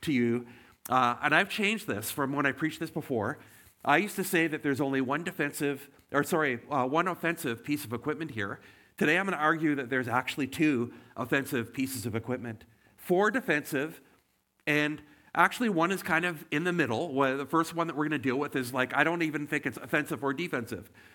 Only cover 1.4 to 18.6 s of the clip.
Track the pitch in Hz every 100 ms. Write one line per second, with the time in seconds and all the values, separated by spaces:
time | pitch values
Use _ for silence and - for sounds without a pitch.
1.4 | 196 - 202 220 - 104 107 - 135 143
2.4 | 139 131 156 - 160 165 - 117 104 156
3.4 | - - - _ - 151 202 - 190 170
4.4 | 165 147 143 127 139 135 127 147 175 180
5.4 | 147 - 143 139 - - - 139 139 165
6.4 | 147 117 - 143 127 160 180 165 165 165
7.4 | 135 113 - 147 110 117 147 147 156 113
8.4 | 101 139 - - _ - 147 175 196 156
9.4 | 151 160 156 139 123 131 120 123 127 -
10.4 | 135 - 156 123 120 - - - 123 139
11.4 | 131 131 113 - 131 113 117 113 127 123
12.4 | 117 107 - _ _ _ - 180 208 202
13.4 | 185 151 147 139 156 - _ _ _ _
14.4 | _ _ - 151 151 151 - - - -
15.4 | 190 - 233 170 170 185 - 165 180 151
16.4 | - 147 180 175 135 113 131 131 135 139
17.4 | 135 160 160 165 165 143 151 147 127 127
18.4 | 143 139